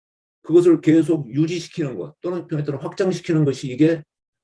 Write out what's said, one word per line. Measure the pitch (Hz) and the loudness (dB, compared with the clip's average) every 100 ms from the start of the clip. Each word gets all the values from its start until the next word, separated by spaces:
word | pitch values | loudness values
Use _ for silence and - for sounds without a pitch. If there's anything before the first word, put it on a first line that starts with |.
| _ _ _ _ | _ _ _ _
그것을 | - 170 175 156 | 2 4 6 4
계속 | 160 160 160 160 117 | 4 2 2 -2 -2
유지시키는 | 139 160 175 - - 143 104 | -2 -2 -4 -8 -8 -6 -8
것 | 78 - | -12 -10
또는 | 175 180 151 | -8 -8 -6
표현에 | 151 | -6
따라 | 147 131 | -6 -8
확장시키는 | 165 - 185 175 - 160 | -8 -4 -2 -2 -2 0
것이 | 143 127 135 | 0 -2 -6
이게 | 123 156 165 - _ _ _ | 2 2 2 -6 _ _ _